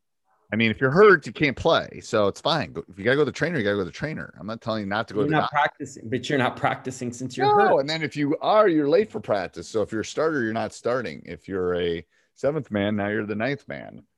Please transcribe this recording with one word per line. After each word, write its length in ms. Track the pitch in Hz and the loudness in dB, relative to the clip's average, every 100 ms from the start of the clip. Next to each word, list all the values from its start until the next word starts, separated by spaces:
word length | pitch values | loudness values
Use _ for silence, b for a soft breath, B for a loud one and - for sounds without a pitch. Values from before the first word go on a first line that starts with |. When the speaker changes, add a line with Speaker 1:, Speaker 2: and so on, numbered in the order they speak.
| _ _ _ _ _ | _ _ _ _ _
Speaker 1:
I 40 | 107 | 0
mean, 140 | 113 | 0
if 120 | 107 | 2
you're 80 | 131 | 2
hurt, 360 | 170 214 170 - | 8 8 8 2
you 60 | |
can't 240 | - 147 - | -2 -2 0
play, 440 | 165 131 - - | 2 2 0 -10
so 240 | - 110 101 | -2 2 2
it's 140 | - | 0
fine. 320 | 139 160 82 | -2 -2 -2
Go, 100 | 65 - | -8 -12
if 120 | 101 | -4
you 60 | |
gotta 120 | 110 143 | 0 2
go 60 | |
to 40 | 131 | 2
the 60 | |
trainer, 240 | - 151 160 | 0 -2 0
you 80 | |
gotta 120 | 101 101 | 0 0
go 40 | |
to 20 | 85 | -2
the 40 | |
trainer. 440 | - 151 147 - - | -6 -8 -8 -12 -14
I'm 80 | 98 | -12
not 140 | 117 | -8
telling 200 | 113 110 | -6 -6
you 40 | 98 | -2
not 220 | 104 113 | -4 -2
to 60 | |
go 60 | 101 | -2
Speaker 2:
You're 80 | 147 | 0
Speaker 1:
to 20 | |
the 60 | 156 | 0
Speaker 2:
not 60 | |
Speaker 1:
doc- 60 | - | 0
Speaker 2:
practicing, 580 | 147 151 - 135 - 110 | 0 -2 -4 -14 -12 -8
but 180 | 123 127 | -6 -2
you're 100 | 139 | 0
not 180 | 123 - | 0 0
practicing 540 | 127 - 127 - 120 | -2 -2 -8 -8 -10
since 280 | - 131 - | -8 -8 0
you're 80 | 415 | 4
Speaker 1:
No, 80 | |
Speaker 2:
hurt. 260 | 415 381 156 | 4 6 4
Speaker 1:
and 80 | 143 | 2
then 140 | 160 | -2
if 140 | 147 151 | -4 -2
you 200 | 143 - | -2 0
are, 260 | 151 214 214 | 4 4 6
you're 200 | 156 143 | 4 4
late 220 | 170 214 | 2 2
for 80 | 117 | -4
practice. 480 | - 101 85 82 - | -2 -2 -2 -8 -4
So 140 | 110 | -2
if 120 | 95 | -2
you're 100 | 110 | -2
a 20 | |
starter, 380 | - - 160 147 | -4 -2 -2 0
you're 100 | 110 | -2
not 220 | 113 107 | -2 -6
starting. 480 | - 117 127 98 69 | -4 -2 -2 -4 -10
If 240 | - 85 - | -14 -14 -6
you're 260 | 95 90 87 | -4 -2 0
a 280 | 87 85 - _ _ | -2 -4 -8 _ _
seventh 360 | - 131 156 - | -6 -4 -4 -2
man, 260 | 104 101 104 | 0 0 0
now 120 | 101 | -2
you're 160 | 110 | -2
the 100 | 104 | -4
ninth 320 | 107 127 139 - | -4 -4 -4 -8
man. 360 | 67 52 52 - | -12 -14 -18 -20